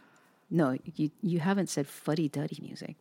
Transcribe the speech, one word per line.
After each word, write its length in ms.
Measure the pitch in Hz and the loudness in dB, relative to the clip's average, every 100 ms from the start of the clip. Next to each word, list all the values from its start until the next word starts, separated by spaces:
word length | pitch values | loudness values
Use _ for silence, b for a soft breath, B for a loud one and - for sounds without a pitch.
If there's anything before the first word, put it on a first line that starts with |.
| B B B B B | B B B B B
No, 280 | 175 143 127 - 156 | 2 2 2 -4 -2
you, 160 | 156 - | -2 0
you 160 | 190 170 | 0 2
haven't 300 | 160 196 - | 4 2 2
said 180 | - 139 | 0 -2
fuddy-duddy 720 | - - 156 151 143 147 - | -4 -2 2 2 0 -4 -6
music, 340 | - - - - | -10 -10 -12 -12